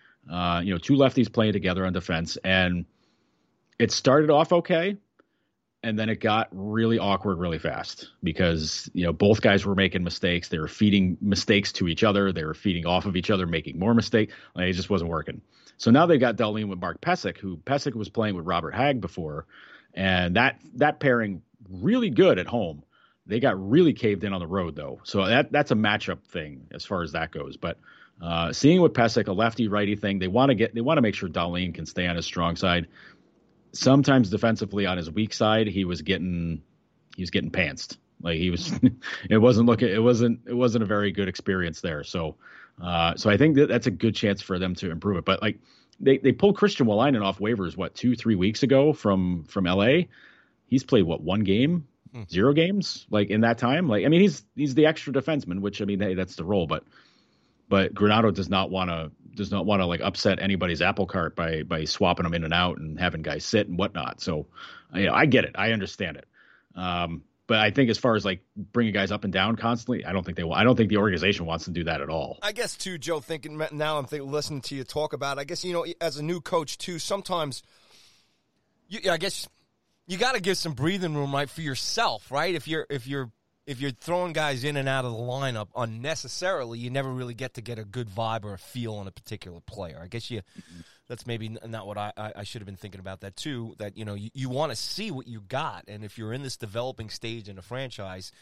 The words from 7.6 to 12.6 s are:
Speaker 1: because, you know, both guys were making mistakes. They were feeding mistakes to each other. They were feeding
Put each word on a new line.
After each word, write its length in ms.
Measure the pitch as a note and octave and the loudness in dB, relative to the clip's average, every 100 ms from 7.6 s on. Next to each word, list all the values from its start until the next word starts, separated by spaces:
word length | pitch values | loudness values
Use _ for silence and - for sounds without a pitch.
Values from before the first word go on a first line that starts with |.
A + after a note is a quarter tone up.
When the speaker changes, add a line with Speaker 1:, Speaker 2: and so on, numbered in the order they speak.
| - - - - - _ | -4 -6 -8 -14 -18 _
Speaker 1:
because, 640 | F2 D#2+ F2+ E2 D#2 - - | -4 0 2 2 -2 -6 -6
you 100 | F2 | -2
know, 80 | F2 | -2
both 280 | E2 G2+ A2 | 2 4 6
guys 260 | A2 G2 G2+ | 6 4 2
were 80 | |
making 300 | G2 F#2+ F#2 | 2 2 0
mistakes. 440 | F2 - F#2 F2 - | -4 -2 -2 -2 -2
They 100 | E2+ | -6
were 80 | D#2 | -6
feeding 480 | - G#2 G2+ F#2 E2+ | 2 4 6 4 2
mistakes 520 | G2+ G2 - G2+ G2+ | 0 0 4 2 2
to 140 | - F2+ | -2 -2
each 160 | E2 | 2
other. 280 | A2 G2+ G2 | 4 4 2
They 120 | E2+ | 0
were 100 | D#2 | -4
feeding 320 | D#2 | -2